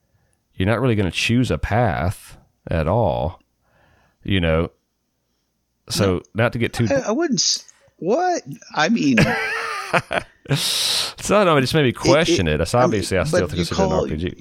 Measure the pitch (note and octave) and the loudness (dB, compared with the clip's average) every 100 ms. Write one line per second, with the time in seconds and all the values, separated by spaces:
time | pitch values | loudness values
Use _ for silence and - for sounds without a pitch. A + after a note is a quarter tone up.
0 | _ _ _ _ _ - F#2 A2 C3 G#2+ | _ _ _ _ _ -4 0 0 2 0
1 | F#2 - - A#2 B2 D#2 - G#2+ A#2+ B1 | 0 -2 0 0 0 -2 -2 0 0 0
2 | E2+ - - - _ _ - E2 D2+ G#2+ | -2 -4 -12 -20 _ _ -6 -2 0 0
3 | G#2 A#1+ C#2 - _ _ _ _ _ _ | 0 0 -4 -6 _ _ _ _ _ _
4 | _ _ - G2 E2+ D#2+ E2+ _ _ _ | _ _ -2 0 2 0 -2 _ _ _
5 | _ _ _ _ _ _ _ _ - - | _ _ _ _ _ _ _ _ -8 -2
6 | G2+ F2+ - G2 A#2 A#2 A2+ - A#2 C#3 | 0 0 -4 -2 -2 0 -4 -2 0 0
7 | B2+ A#3 E4+ G3 - - - _ _ - | -2 -2 0 0 -2 -4 -8 _ _ -10
8 | E3 C4+ F4+ E4+ - C#3+ - D#3 D#3+ A#3 | -2 0 0 -2 -6 -16 -8 -2 0 2
9 | D3 E3+ E3 - - - - - - F3 | 2 4 2 0 -6 -6 -8 -8 -2 -2
10 | - - - _ - D3 - - - - | -2 -8 -8 _ -4 -4 -2 -4 -2 -4
11 | - - - G3 F#3 D3 B2+ D#3+ C3+ - | -6 -8 0 2 4 4 2 2 2 2
12 | - D3 D#3+ E3+ E2 D2+ E2 A#2+ B2+ A2 | 4 4 4 2 2 0 2 2 2 2
13 | F2 F#2 D#2 F2+ F2 F2+ E2+ D#2 G2 - | 0 -2 0 0 -2 -2 -2 0 0 0
14 | C#2 D2+ F2 - | -2 -2 -6 -6